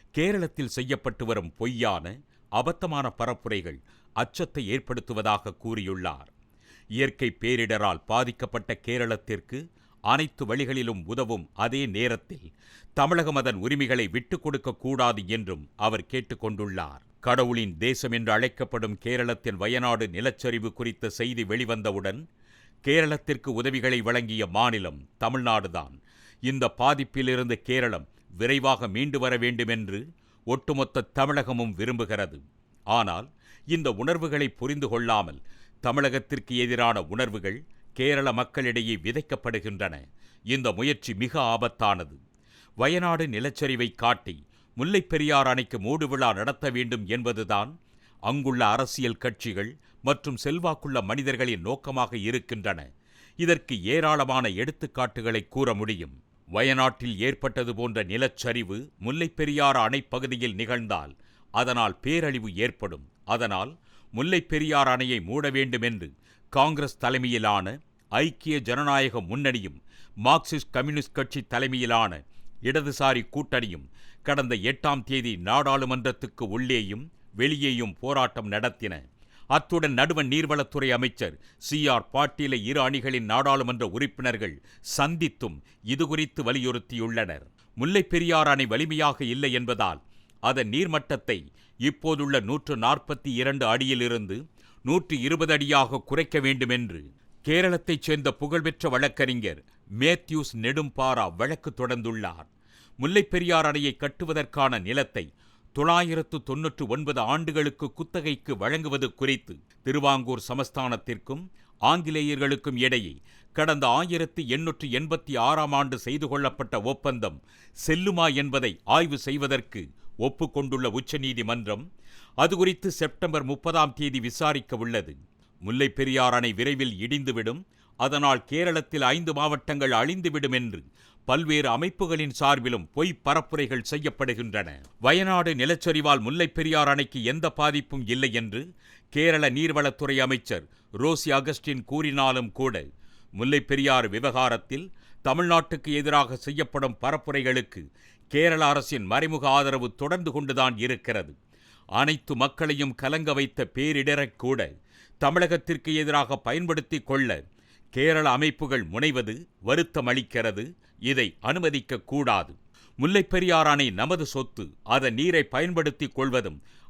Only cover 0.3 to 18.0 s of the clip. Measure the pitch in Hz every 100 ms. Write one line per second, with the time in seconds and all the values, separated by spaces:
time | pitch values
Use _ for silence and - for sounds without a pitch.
0.3 | 208 160 - 143 139 127 - 127 - 117
1.3 | 107 85 - 120 120 113 92 87 71 -
2.3 | _ _ 110 139 170 180 143 127 - 120
3.3 | 110 107 101 82 - - _ _ 117 120
4.3 | - 170 151 101 127 - 123 - 110 107
5.3 | 104 104 - 110 110 95 95 87 67 67
6.3 | _ _ _ _ - - 113 135 - 120
7.3 | - 117 123 113 107 101 82 - 117 120
8.3 | - 123 117 - 110 - 120 117 107 -
9.3 | 101 - 131 165 _ _ _ 104 139 156
10.3 | - 110 127 127 131 117 95 82 120 117
11.3 | 104 76 - 113 135 131 98 120 113 -
12.3 | 82 87 - - - - - 139 170 156
13.3 | 139 127 98 113 143 127 123 101 120 -
14.3 | 180 151 139 135 110 131 135 120 107 92
15.3 | 113 95 78 73 - 110 107 - 131 107
16.3 | - 110 101 101 92 73 69 - _ 123
17.3 | 127 120 120 104 80 120 127